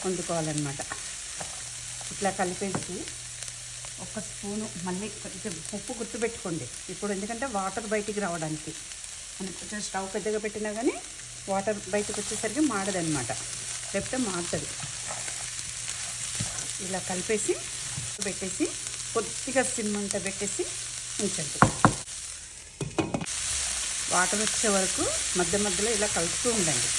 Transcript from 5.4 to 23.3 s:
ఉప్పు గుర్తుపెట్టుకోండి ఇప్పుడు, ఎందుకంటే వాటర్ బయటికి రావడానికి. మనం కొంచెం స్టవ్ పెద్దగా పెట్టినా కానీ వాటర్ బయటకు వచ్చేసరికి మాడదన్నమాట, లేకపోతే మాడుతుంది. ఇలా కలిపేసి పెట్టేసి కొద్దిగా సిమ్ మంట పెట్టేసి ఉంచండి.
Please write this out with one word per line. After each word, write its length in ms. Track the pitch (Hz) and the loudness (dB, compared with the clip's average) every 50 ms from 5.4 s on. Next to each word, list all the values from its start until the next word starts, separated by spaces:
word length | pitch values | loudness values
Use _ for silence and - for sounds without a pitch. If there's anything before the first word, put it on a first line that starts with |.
| - 214 170 160 156 - - | -6 -4 -4 -4 -6 -6 -6
ఉప్పు 160 | 202 - - 247 226 | -6 -6 -6 -4 -4
గుర్తుపెట్టుకోండి 680 | 226 - - 226 226 220 - - - 185 165 156 123 117 - - - - | -4 -4 0 0 0 0 0 -2 -2 -2 -2 -2 -2 -4 -6 -8 -6 -8
ఇప్పుడు, 180 | 180 - 208 202 202 | -6 -2 0 0 0
ఎందుకంటే 300 | 185 208 208 233 226 269 269 220 196 | 0 0 -2 -2 -2 -2 0 0 0
వాటర్ 280 | 190 190 196 233 220 208 | 0 0 -2 -2 0 2
బయటికి 280 | 214 214 208 - 208 208 202 | 2 2 2 2 0 0 2
రావడానికి. 460 | 175 170 165 160 156 156 151 - 160 - - - - - - - - - - - - - | 2 0 0 0 0 0 -2 -4 -6 -8 -8 -8 -8 -10 -8 -8 -10 -10 -10 -10 -10 -6
మనం 160 | - 190 185 170 - | -6 -6 -6 -6 -8
కొంచెం 200 | - - 208 208 202 | -6 -6 -4 -4 -4
స్టవ్ 200 | - - 196 196 196 | -2 -2 -2 -2 0
పెద్దగా 260 | - 214 180 214 214 214 208 | -2 0 0 2 0 2 0
పెట్టినా 260 | 214 208 214 214 214 208 | -2 -2 0 -2 -2 0
కానీ 180 | 220 240 320 - 698 - - - - - - - - - - | 2 2 2 2 2 -8 -8 -10 -10 -10 -10 -10 -8 -2 2
వాటర్ 280 | 190 196 196 220 208 202 - - 202 | 2 4 4 2 0 0 0 0 0
బయటకు 240 | 208 208 - 208 - | 2 2 2 -2 -2
వచ్చేసరికి 420 | 202 - 220 202 - 214 - 285 311 285 | -2 -2 -2 0 -2 0 4 4 4 6
మాడదన్నమాట, 580 | 220 196 190 208 190 180 165 160 151 135 123 117 110 - - - - - - - - - - - | 6 2 2 2 2 2 2 2 2 2 2 0 -2 -2 -2 -4 -4 -4 -4 -4 -4 -4 -4 0
లేకపోతే 260 | - 196 196 - - 254 254 202 | 0 0 0 2 2 2 2 2
మాడుతుంది. 400 | 180 175 175 - - 160 143 - - - - - - - - - - - - - - - - - - - - - - - - - - - - - - - - - - - - - - - - - - - 196 | 2 0 0 2 0 0 0 -2 -4 -6 -6 -6 -4 -4 -4 -4 -4 -4 -4 -4 -4 -4 -4 -4 -4 -4 -4 -4 -6 -4 -4 -4 -2 -2 -4 -4 -4 -4 -4 -4 -2 -2 -2 0 -2 -2 -2 -2 -4 -4 -2
ఇలా 140 | 180 190 180 - - | 0 -2 -2 0 0
కలిపేసి 460 | 185 185 180 - 220 208 - - - - - - - - - - - - - - - - - | -2 -2 2 2 2 2 4 2 0 0 0 -4 -4 -4 -4 -4 -2 -2 -2 -4 -2 -2 -2
పెట్టేసి 380 | 202 180 - 196 185 - - 311 - - - - - - - - - | -2 0 -2 -2 -2 2 2 2 2 2 -2 -4 -4 -4 -4 -6 0
కొద్దిగా 500 | - 226 208 - - - - 269 247 262 247 - | 2 2 2 2 -2 -2 -4 4 4 4 4 4
సిమ్ 200 | - 240 208 208 208 | 2 0 0 2 2
మంట 160 | 208 202 196 - 202 175 | 2 2 2 0 0 0
పెట్టేసి 380 | 196 196 - 208 196 - - 370 - - - - - - - - - - - 214 | 0 0 0 -2 0 0 0 0 -2 -2 -4 -4 -4 -4 -6 -6 -4 -2 0 0
ఉంచండి. 340 | 196 - - 151 - - - - - - - - - - - - - - - - - - - - - - - - - - - - - - - - - - - - - | 0 0 0 -2 -2 4 4 4 4 6 6 6 6 6 4 -4 -6 -8 -8 -8 -8 -10 -10 -12 -12 -14 -14 -14 -14 -8 -6 -6 -2 0 0 0 0 0 -2 -2 -2